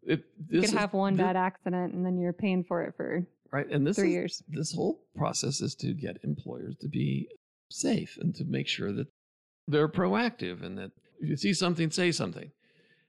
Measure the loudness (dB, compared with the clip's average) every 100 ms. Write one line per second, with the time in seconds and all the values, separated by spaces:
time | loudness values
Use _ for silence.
0 | -2 -2 -2 -16 0 2 4 4 2 2
1 | 2 4 4 4 2 0 -2 -2 -2 -2
2 | 0 2 0 0 2 2 2 -2 -2 -4
3 | -2 -2 -4 _ _ -4 0 2 2 4
4 | 4 2 -2 -6 -8 -6 -4 -2 -2 -2
5 | _ -4 -2 0 -2 -2 -4 -4 -4 -4
6 | -6 -6 -6 -6 -6 -10 -10 -8 -6 -2
7 | 0 0 -4 -12 _ _ _ -4 0 0
8 | -2 -2 -2 -2 -2 -2 -2 -2 -2 -2
9 | -6 _ _ _ _ _ 0 2 4 2
10 | 2 2 0 -2 -6 -6 -8 -8 -10 -14
11 | _ -8 -4 0 0 2 2 2 0 2
12 | 0 2 -2 -6 -14 -18 _ _ _ _